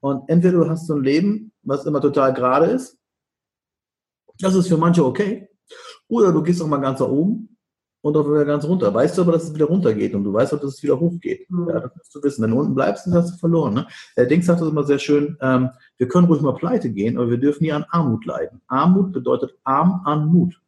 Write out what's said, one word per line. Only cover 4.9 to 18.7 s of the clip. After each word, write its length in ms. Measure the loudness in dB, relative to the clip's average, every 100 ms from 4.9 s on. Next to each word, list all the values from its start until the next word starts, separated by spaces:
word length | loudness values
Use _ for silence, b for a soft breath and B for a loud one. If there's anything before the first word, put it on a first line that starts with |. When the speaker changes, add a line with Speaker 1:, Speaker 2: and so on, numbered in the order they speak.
| 4 2
Speaker 1:
okay, 420 | 0 -4 -4 -10 _ _ B B B _
oder 240 | 2 4
du 100 | 4
gehst 180 | 0 -2
auch 60 | 0
mal 140 | -2
ganz 180 | -2 -2
nach 80 | -2
oben 440 | 0 0 -2 -8 _ _ _ _ _
und 140 | -2 0
auch 140 | 2
wieder 160 | 0 2
ganz 180 | -2 0
runter. 280 | 0 0
Weißt 240 | 2 0 2
du 60 |
aber, 80 | 2
dass 140 | 2 -2
es 100 | -2
wieder 100 | 0
runtergeht 480 | 2 0 0 -2
und 100 | -2
du 80 | -2
weißt 220 | 0 0
auch, 60 | -2
dass 160 | -6 -6
es 80 |
wieder 160 | -2 0
hochgeht. 500 | 0 -2 -8 -8 -6
Speaker 2:
Mhm. 200 | -6 -4
Speaker 1:
Ja, 100 | -6
das 120 | -8 -18
musst 180 | _
du 80 | -6
wissen. 220 | -4 -2
Wenn 80 | -2
du 80 | 0
unten 160 | -2 -2
bleibst, 320 | -2 -4 -2
dann 80 | 0
hast 180 | 0
du 40 | -4
verloren. 340 | -2 0 0
Ne? 140 | -4 -6 B B -2
Äh, 120 | 2
Dings 180 | 2 2
sagt 160 | 0
das 80 | 0
immer 140 | -2
sehr 160 | 0 -2
schön, 360 | 2 0 0 -4
ähm, 300 | 0 0 0 b b _
wir 100 | 0
können 200 | 2 4
ruhig 120 | 2
mal 120 | 0
pleite 380 | -2 -2 -2 -4
gehen, 260 | -4 -2 -2
aber 140 | -2
wir 80 | 0
dürfen 240 | 0 0
nie 80 | -2
an 120 | -2 -2
Armut 340 | -2 0 -2 -4
leiden. 340 | -8 -8 -10
Armut 440 | _